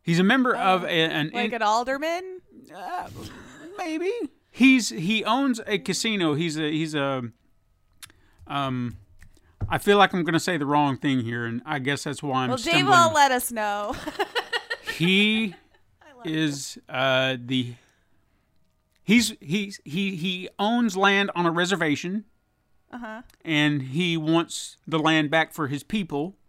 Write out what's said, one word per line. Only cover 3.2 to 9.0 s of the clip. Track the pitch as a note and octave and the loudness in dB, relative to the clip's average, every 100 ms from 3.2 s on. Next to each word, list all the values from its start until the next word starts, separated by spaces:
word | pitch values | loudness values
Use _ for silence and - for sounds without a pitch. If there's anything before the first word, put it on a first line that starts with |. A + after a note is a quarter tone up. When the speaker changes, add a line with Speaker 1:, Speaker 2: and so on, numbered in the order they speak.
| - - - - D#4+ G4+ | -16 -16 -20 -20 -16 -10
Speaker 1:
maybe. | F4 D#4 F4+ A#4+ F4 _ _ | -6 -4 -4 -4 -8 _ _
He's, | - C4 C4 G3+ | 4 6 6 2
he | A3+ E3 A3 | -4 -2 0
owns | G#3 B3 C#4 A3+ G3+ | 0 0 2 -2 -2
a | G#3 | -4
casino. | - F3 A3+ G#3 E3 | -2 -2 0 0 0
He's | D3 E3+ D3+ | 2 -2 -2
a, | D3+ | -2
he's | D#3 D#3+ | -2 -2
a, | D3+ C#3 C3 A#2+ _ _ _ _ _ _ _ - _ _ _ - | -2 -2 -2 -6 _ _ _ _ _ _ _ -20 _ _ _ -6
um, | C#3+ C3+ B2+ A#2+ G#2+ | -4 -2 -4 -8 -12